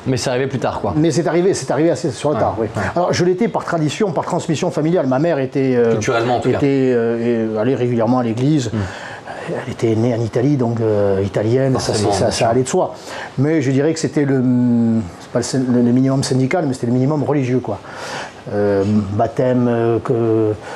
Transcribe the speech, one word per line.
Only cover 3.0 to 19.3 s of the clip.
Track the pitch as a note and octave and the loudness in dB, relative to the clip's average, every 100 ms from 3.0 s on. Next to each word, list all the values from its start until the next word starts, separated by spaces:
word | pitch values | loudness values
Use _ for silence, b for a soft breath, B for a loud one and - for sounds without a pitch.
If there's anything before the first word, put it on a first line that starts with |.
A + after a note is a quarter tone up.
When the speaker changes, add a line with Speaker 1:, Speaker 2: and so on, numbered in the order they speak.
| F#3 | 0
Speaker 2:
je | C#3 F3 | 2 2
l'étais | F#3 A3+ | 2 0
par | D3 - | -2 -4
tradition, | E3+ D3+ - G#3 | -2 -2 0 -2
par | E3 | -2
transmission | - E3+ D3+ C#3+ F3+ | -2 -4 -2 -2 -2
familiale. | - D#3 F3 C3+ | 0 0 2 2
Ma | B2+ | 2
mère | E3+ C#3+ | 2 0
était, | C3 C#3+ C3+ B2 | 0 0 2 4
euh, | A#2 | 4
Speaker 1:
Culturellement, | A2 G#2 A#2+ A#2 B2+ | 2 2 0 2 0
en | |
tout | C3 | 0
cas. | A2 | 2
Speaker 2:
était, | C#3+ C#3 C3 | 2 2 2
euh, | A#2+ A#2 A#2 A#2 A#2 A2 | 2 2 0 0 0 0
et | G#2+ | 0
allait | A2+ | 0
régulièrement | C3 B2 A#2 A2 B2+ | 0 0 2 2 2
à | |
l'église. | A#2+ A2 C3+ D#3 A2+ | 0 0 2 0 0
Speaker 1:
Hmm. | A2 F#2 B B B B B B - - | -4 -4 B B B B B B -8 -8
Speaker 2:
Elle | |
était | - A#2 A2 | -2 0 2
née | A#2+ | 0
en | A2+ | 0
Italie, | A2+ C3 C#3 C#3+ | -2 0 2 2
donc, | A#2 A#2 | 0 0
euh, | A2 G#2 G2+ G2 G2 | 0 2 2 0 0
italienne, | A2+ G#2+ C3 C3+ B2 | 0 2 2 2 0
ça, | - | 0
Speaker 1:
Forcément, | G#2+ G#2 | 0 0
Speaker 2:
c'est, | G2+ | 0
ça, | A2+ | 0
Speaker 1:
bien | |
Speaker 2:
ça | - | 2
Speaker 1:
sûr. | A#2 | 2
Speaker 2:
allait | A#2+ | 2
de | B2+ | 2
soi. | F#3 D3+ B B B B - | 0 0 B B B B -2
Mais | C#3+ D#3+ | 0 2
je | B2+ | 2
dirais | C3+ D3+ | 2 2
que | D#3+ | 0
c'était | C#3+ D#3 | -2 0
le, | C3+ C3+ B2+ B2 B2 A#2+ A#2 A2+ F2+ - | 2 2 2 2 4 4 2 0 -2 -10
c'est | - | -6
pas | B2 | -4
le, | A#2 C3+ B2+ | -2 -2 2
le, | B2 | 2
le | A#2+ | 4
minimum | B2+ C3+ C3+ | 4 2 2
syndical, | - C3 C3 F3 D3+ | 0 0 2 0 -2
mais | |
c'était | B2+ A#2 | -2 0
le | |
minimum | B2+ C3 D#3 | 0 2 0
religieux, | A#2+ D3 B2 B2 | 0 0 0 -2
quoi. | A2+ G2 B B B B B B - | -2 -8 B B B B B B -6
Euh, | G#2 G2+ G2 G2+ G#2+ G2 | -2 0 2 2 2 0
baptême, | G2+ A2+ | 0 -2